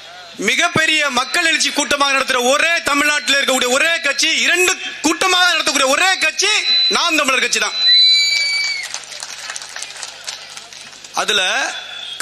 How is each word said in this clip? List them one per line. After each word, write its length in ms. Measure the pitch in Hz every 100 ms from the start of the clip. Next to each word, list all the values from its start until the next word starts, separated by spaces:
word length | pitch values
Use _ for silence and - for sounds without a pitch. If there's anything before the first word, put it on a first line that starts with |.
| - - - - 190
மிகப்பெரிய 520 | 262 330 311 320 311 294 240
மக்கள் 300 | 262 349 330
எழுச்சி 220 | 302 277 277
கூட்டமாக 360 | 285 285 277 269
நடத்துற 260 | 262 254 247
ஒரே, 200 | 285 311 339 311
தமிழ்நாட்டில் 480 | 285 294 294 233 277
இருக்கக்கூடிய 320 | 247 262 247 262
ஒரே 160 | 320 330 285
கட்சி, 240 | 269 311 294
இரண்டு 300 | 254 349 359 370 262 - 302
கூட்டமாக 420 | 330 381 359 359
நடத்தக்கூடிய 340 | 330 311 285 262
ஒரே 160 | 285 370 370 311
கட்சி 260 | 320 381 427 - - - 214
நாம் 200 | 330 311
தமிழர் 220 | 269 254 240
கட்சி 160 | 226 208
தான். 120 | - - - - - - - - 1077 1077 - - - - - - - - - - - - - - - - - - - - - - - - -
அதுல 200 | 190 208 185 226 320 - - - - -